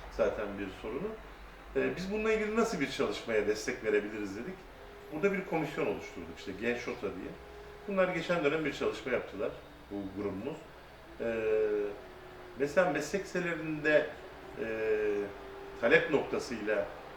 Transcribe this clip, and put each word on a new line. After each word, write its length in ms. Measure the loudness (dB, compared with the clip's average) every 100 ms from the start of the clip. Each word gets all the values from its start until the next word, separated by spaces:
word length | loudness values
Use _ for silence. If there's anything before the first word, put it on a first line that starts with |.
| -8
zaten 360 | 2 2 4 -2 -4
bir 80 | -6 -6
sorunu. 260 | -6 -4 -4 -6 -12 -14 -16 -16 -4 0
E, 200 | 2 0
biz 160 | -2
bununla 200 | 0 2
ilgili 240 | 4 4 4
nasıl 240 | 2 2
bir 120 | 0
çalışmaya 560 | 2 0 0 2 2 4
destek 360 | 2 0 0
verebiliriz 520 | 4 4 4 -2 -4 -4
dedik. 200 | -6 -8 -12 -16 -16 -16 -8
Burada 200 | 0 2
bir 120 | 2 0
komisyon 400 | -2 0 0 0
oluşturduk 520 | -2 -6 -10 -10 -10
işte, 140 | -10 -4
Genç 260 | 0 0 -2
Rota 140 | -4
diye. 300 | -4 -4 -8 -10 -14 -16 -16 -12 -2
Bunlar 200 | 2 4
geçen 360 | 2 2 4
dönem 220 | 4 4 0
bir 80 |
çalışma 380 | 2 0 0 0
yaptılar, 400 | 0 0 -4 -4 -4 -12 -18 -8
bu 300 | -6 -4 -2
grubumuz. 360 | -2 -2 -4 -6 -10 -16 -18 -18 -16 -4
E, 160 | -2 2 4 6 6 4 0 -4 -12 -16 -16 -16 -14 -2
mesela 320 | 2 6 6
meslek 320 | 4 0 -2
liselerinde, 840 | -2 -2 0 -2 -2 0 6 6 6 -2 -12 -12 -12 -6
e, 40 | -4 0 2 4 4 2 0 -6 -12 -12 -12 0
talep 300 | 6 6 6
noktasıyla 760 | 4 2 -2 -2 -4 0 0 0 -6 -12